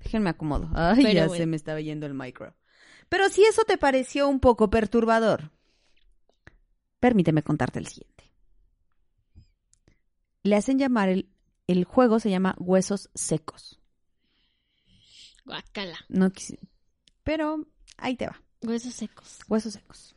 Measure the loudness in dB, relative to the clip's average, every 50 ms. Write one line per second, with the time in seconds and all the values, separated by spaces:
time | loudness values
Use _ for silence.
0 | -10 -4 -4 -2 -2 -2 -4 -4 -6 -6 -4 -4 -4 -4 -4 -2 2 2 4 4
1 | 6 6 4 4 2 2 0 -2 -4 -4 -4 -6 -6 -8 -10 -8 -8 -8 -10 -10
2 | -10 -10 -10 -10 -10 -12 -14 -16 -18 -18 _ _ _ _ _ _ _ _ -20 -20
3 | _ _ 0 2 2 2 6 6 6 6 6 4 2 2 2 2 2 2 2 2
4 | -2 -2 -2 -2 0 0 0 4 4 4 4 4 2 2 2 0 0 2 0 0
5 | 2 2 2 2 2 2 0 0 -4 -12 _ _ _ _ _ _ _ _ _ _
6 | _ _ _ _ _ _ _ _ _ -20 _ _ _ _ _ _ _ _ _ _
7 | 0 2 4 4 2 4 2 0 0 -2 -2 -2 -2 -6 -6 -10 -12 -12 -16 -20
8 | -20 _ _ _ _ _ _ _ _ _ _ _ _ _ _ _ _ _ _ _
9 | _ _ _ _ _ _ _ -20 -20 _ _ _ _ _ _ _ _ _ _ _
10 | _ _ _ _ _ _ _ _ _ 2 2 2 2 0 0 0 0 0 0 0
11 | 0 0 0 -2 -4 _ _ _ _ _ _ _ _ 0 0 0 0 0 2 2
12 | 4 4 4 2 0 0 -2 0 0 -2 -2 -4 -2 2 2 2 2 0 -6 -8
13 | -8 _ _ -10 -6 -4 -4 -6 _ -10 -18 -18 -20 -20 -20 _ _ _ _ _
14 | _ _ _ _ _ _ _ _ _ _ _ _ _ _ _ _ _ _ _ _
15 | _ _ _ -20 -20 -20 _ _ _ -16 -16 -16 -16 -14 _ -10 -10 -10 -12 -16
16 | -16 _ 0 0 0 0 0 -6 -16 -16 -16 -18 -20 -20 _ _ _ _ _ _
17 | _ _ _ _ _ -6 -4 -4 -4 -4 -4 -6 -10 _ _ _ -20 -20 -20 -10
18 | -8 -8 -6 -6 -8 -12 -12 -16 _ _ _ _ -8 -6 -6 -6 -8 -10 -12 -12
19 | -14 -14 _ -20 _ -20 -20 -20 -6 _ -2 -2 -2 -4 -14 -16 _ _ -20 -20
20 | -20 -20 _